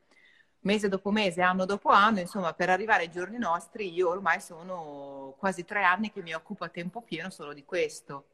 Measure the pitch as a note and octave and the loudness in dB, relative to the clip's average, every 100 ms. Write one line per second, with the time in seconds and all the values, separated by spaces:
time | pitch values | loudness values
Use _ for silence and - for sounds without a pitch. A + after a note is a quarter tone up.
0 | _ _ _ _ _ _ F#3 G#3 G3+ F#3+ | _ _ _ _ _ _ 0 0 0 -2
1 | G3+ G#3+ G3+ E3+ F3+ F#3 F#3 G3+ - A3+ | 0 2 2 4 2 2 0 0 6 8
2 | G#3 G#3+ F3 G#3 E3+ - F3 F#3 G#3+ G3+ | 8 4 -2 -4 -4 0 2 2 4 2
3 | E3+ E3+ F3+ A#3+ G3 E3+ - A3 G3+ E3+ | 2 -4 -8 -4 -2 -2 -4 -10 -6 0
4 | F3+ F3+ F#3 F3 - E3 F3+ F#3 D#3 C#3+ | 0 0 0 0 -2 -16 -12 -10 -10 -12
5 | C#3 C#3 C3+ C3+ G3 F3 E3+ G#3 F#3 F#3 | -12 -12 -14 -4 -2 -2 -4 2 4 4
6 | G#3+ G3+ E3+ D#3+ - G3+ E3+ F3 F3 A3 | 0 -6 -8 -8 -8 -10 -10 -8 -8 -10
7 | A#3 D#3+ F#3 - D3 D3 D3 F3+ D#3 - | -10 -8 -8 -10 -12 -14 -6 -2 -2 -4
8 | - C#3+ - | -14 -14 -14